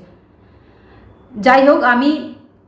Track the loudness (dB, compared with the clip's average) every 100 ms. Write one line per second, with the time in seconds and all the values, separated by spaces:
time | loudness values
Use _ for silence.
0 | -20 -20 _ _ _ _ _ _ _ -20
1 | -20 -20 -20 -6 0 2 4 2 0 0
2 | -2 -4 -8 -18 -20 _